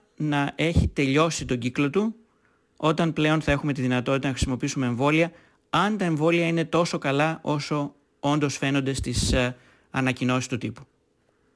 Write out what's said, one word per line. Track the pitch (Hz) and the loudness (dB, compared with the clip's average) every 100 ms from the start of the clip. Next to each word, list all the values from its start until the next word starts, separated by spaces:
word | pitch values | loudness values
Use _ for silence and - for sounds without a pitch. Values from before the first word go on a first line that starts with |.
| _ - | _ -6
να | 151 147 143 - | -2 0 0 -2
έχει | 156 165 - | 0 2 0
τελειώσει | - 165 156 165 - 127 | 0 2 4 2 0 -4
τον | 123 | -2
κύκλο | 123 135 143 | -2 -2 0
του, | 190 220 220 _ _ _ _ _ - | 0 0 -4 _ _ _ _ _ -4
όταν | 151 165 165 | 0 2 0
πλέον | 147 151 156 | 2 2 2
θα | 151 | 2
έχουμε | 139 151 | 0 0
τη | 135 | -2
δυνατότητα | 127 127 123 135 139 | 0 0 0 0 -2
να | |
χρησιμοποιήσουμε | 123 - 123 143 143 127 | -2 -2 -2 -4 -2 -2
εμβόλια, | 120 143 160 165 - _ _ _ | 0 2 2 2 -2 _ _ _
αν | 160 196 214 | 0 0 0
τα | 180 | 0
εμβόλια | 156 160 170 165 | 2 2 2 2
είναι | 165 160 | 0 0
τόσο | 165 175 170 | 0 0 -2
καλά | 143 139 156 160 | -2 0 0 -2
όσο | - 147 - 147 143 - _ _ | -4 -4 -2 -4 -4 -8 _ _
όντως | 143 151 143 - | 0 2 0 -2
φαίνονται | 139 139 131 | 0 0 0
στις, | 135 - 120 - | -2 -4 -2 0
ε, | 131 123 127 _ _ _ | 2 0 -4 _ _ _
ανακοινώσεις | - 131 127 123 127 123 | -2 -2 0 0 0 -2
του | 120 | -4
τύπου. | 117 117 - _ _ _ _ _ _ | -6 -10 -16 _ _ _ _ _ _